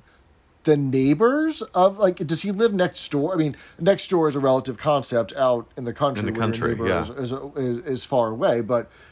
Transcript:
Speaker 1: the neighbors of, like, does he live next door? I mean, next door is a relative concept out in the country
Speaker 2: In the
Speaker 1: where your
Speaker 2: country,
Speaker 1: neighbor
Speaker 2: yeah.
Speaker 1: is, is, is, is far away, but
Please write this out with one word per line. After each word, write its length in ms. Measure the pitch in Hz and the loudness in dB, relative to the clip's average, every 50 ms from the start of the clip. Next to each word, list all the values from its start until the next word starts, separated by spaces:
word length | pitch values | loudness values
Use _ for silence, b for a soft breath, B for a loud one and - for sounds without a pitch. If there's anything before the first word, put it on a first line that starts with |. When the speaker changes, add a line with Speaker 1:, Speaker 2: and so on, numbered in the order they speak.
| b b b b b b _ _ _ _ _ _ _ | b b b b b b _ _ _ _ _ _ _
Speaker 1:
the 140 | 160 151 143 | 2 2 4
neighbors 800 | 143 131 127 135 131 139 151 151 220 240 269 302 311 320 302 - 226 - - | 2 0 0 2 4 2 4 4 4 2 2 2 0 -2 -4 -6 -10 -4 2
of, 240 | 208 185 196 196 208 | 4 4 4 4 4
like, 280 | 214 190 180 - 175 | 0 0 2 -2 -4
does 140 | 143 165 151 | -4 -2 -2
he 120 | - 202 | -2 -4
live 200 | 196 190 233 233 | 0 0 0 2
next 380 | 202 185 180 175 - - - - | 2 2 0 0 -2 -6 -8 -4
door? 240 | - 143 143 175 190 | -2 -2 -2 0 0
I 20 | |
mean, 180 | 165 156 147 131 B B B B B | 0 -2 -2 -4 B B B B B
next 300 | 170 190 196 - - - | 2 2 2 2 0 0
door 200 | 185 170 160 151 | 2 2 2 2
is 80 | 131 | 0
a 40 | 143 | 2
relative 380 | 135 135 131 127 120 131 120 - | 2 2 2 2 0 -4 -8 -4
concept 560 | - 151 147 139 - - 127 117 113 - - | 0 0 0 2 0 0 0 -2 -2 -2 -2
out 300 | 143 135 127 123 117 110 - _ | 0 2 2 2 0 -2 -10 _
in 80 | - 123 | -10 -10
the 80 | 120 | -10
country 280 | 113 - 147 139 - 101 | -4 -2 -2 -2 0 -2
Speaker 2:
In 60 | 104 | -4
the 60 | 98 | -4
Speaker 1:
where 60 | 107 113 | -2 -2
your 140 | 113 113 113 | -2 -2 -2
Speaker 2:
country, 140 | 113 - 120 | -2 -2 -2
Speaker 1:
neighbor 160 | 117 107 113 - | -2 -2 -2 -2
Speaker 2:
yeah. 120 | 92 85 | -2 -2
Speaker 1:
is, 100 | 80 - | -4 -6
is, 220 | 127 139 131 117 | -8 -8 -8 -6
is, 460 | 127 139 139 143 - 147 131 123 120 117 120 | -6 -8 -10 -10 -6 -4 -4 -2 -4 -4 -4
is 200 | 151 131 120 - | -6 -6 -6 -4
far 220 | - 143 127 117 110 | 0 0 0 2 0
away, 340 | 110 117 175 196 120 120 | -2 0 0 0 0 0
but 280 | 113 101 123 117 110 - b b b b | 0 0 -2 -2 -2 -6 b b b b